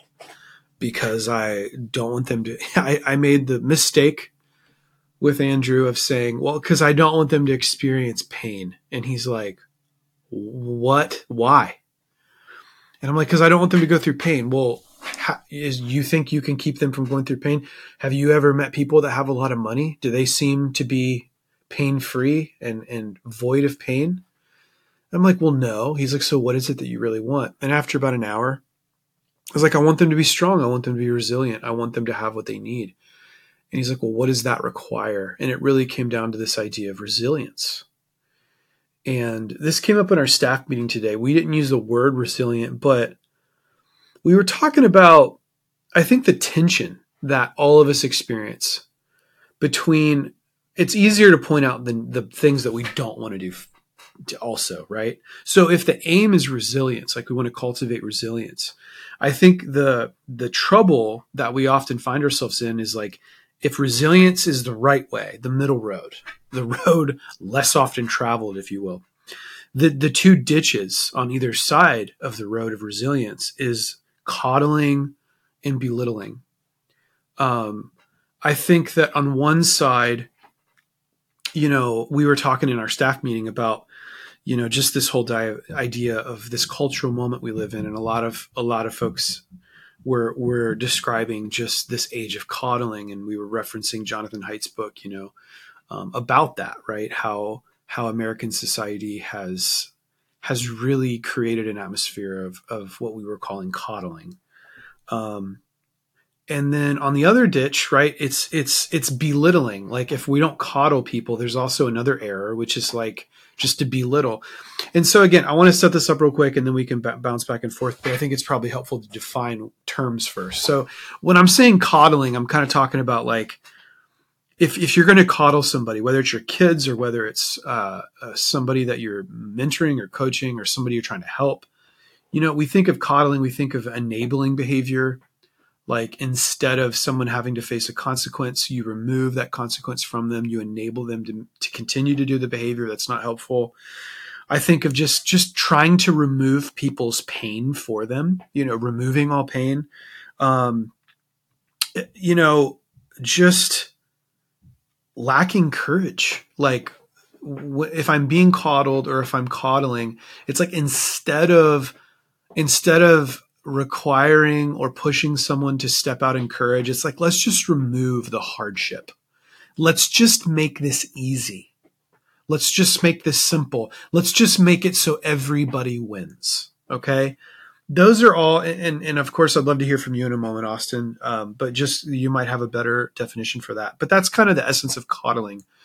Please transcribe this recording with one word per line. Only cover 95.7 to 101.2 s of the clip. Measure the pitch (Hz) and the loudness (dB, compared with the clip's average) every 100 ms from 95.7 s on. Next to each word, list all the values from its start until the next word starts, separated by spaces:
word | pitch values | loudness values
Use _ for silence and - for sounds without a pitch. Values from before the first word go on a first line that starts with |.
| _ - | _ -16
um, | 101 95 | -14 -10
about | 123 123 127 151 - | -10 0 0 0 -4
that, | - - - | -12 -12 -12
right? | 107 107 | -10 -8
How, | - 110 104 104 120 _ _ - | -8 -8 -6 -8 -10 _ _ -14
how | - 113 | -8 -6
American | 113 113 110 113 | -6 -6 -8 -10
society | - - - 104 104 104 101 | -8 -6 -6 -8 -8 -10 -12
has, | - 104 92 92 - - - _ _ _ _ _ | -12 -12 -10 -6 -4 -4 -8 _ _ _ _ _
has | - 123 120 | -8 -6 -6
really | 113 127 135 127 | -4 -2 0 -2
created | 117 | -4